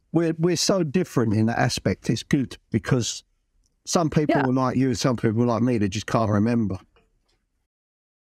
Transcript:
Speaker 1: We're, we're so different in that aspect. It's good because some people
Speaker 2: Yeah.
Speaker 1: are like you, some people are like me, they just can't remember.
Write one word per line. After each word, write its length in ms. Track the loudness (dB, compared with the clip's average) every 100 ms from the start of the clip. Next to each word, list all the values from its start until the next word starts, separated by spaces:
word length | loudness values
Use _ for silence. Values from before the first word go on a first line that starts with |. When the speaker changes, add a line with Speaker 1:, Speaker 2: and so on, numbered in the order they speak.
| _
Speaker 1:
We're, 200 | 0 0 0
we're 160 | 0 0
so 280 | 0 0
different 500 | 0 -2 -2 0 2
in 120 | 2 2
that 120 | 0
aspect. 500 | -2 -2 -2 -2 -2
It's 140 | -4
good 340 | -2 -4 -4 -10 _
because 520 | -4 0 -2 -2 -8 -16 _ _ _ _ _ -4
some 240 | -2 0
people 280 | 2 2 2
Speaker 2:
Yeah. 60 | 2
Speaker 1:
are 60 |
like 240 | 2 0 2
you, 180 | 0 0
some 200 | 0 0
people 280 | 0 2
are 40 | 0
like 140 | 2
me, 160 | 0 0
they 120 | 0
just 180 | -2 -2
can't 240 | 0 2
remember. 480 | 2 2 0 -2 -6 -12 _ _ _ _ _ _ _ _ _ _ _ _ _